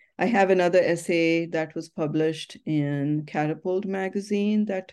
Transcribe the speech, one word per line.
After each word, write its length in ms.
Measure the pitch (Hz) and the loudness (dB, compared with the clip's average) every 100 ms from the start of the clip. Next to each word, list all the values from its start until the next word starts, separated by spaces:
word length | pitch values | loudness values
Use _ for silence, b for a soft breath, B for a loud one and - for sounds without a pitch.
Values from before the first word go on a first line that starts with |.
| b b | b b
I 60 | 185 | 0
have 260 | 196 185 | 4 4
another 260 | 185 175 180 | 4 4 4
essay 680 | 160 165 - 170 165 165 165 | 4 2 0 2 2 2 0
that 260 | 165 156 | -4 -4
was 160 | 165 156 | -6 -10
published 640 | - 151 151 156 156 - - - | -6 -2 0 0 -2 -10 -12 -4
in 560 | 151 143 143 143 151 151 | -2 0 -2 -2 -2 -4
Catapult 600 | 156 151 156 185 185 202 | -2 -2 -2 -4 -4 -2
magazine 800 | 190 190 202 202 208 208 214 208 | -4 -4 -6 -4 -2 0 0 0
that 260 | 190 185 | -4 -8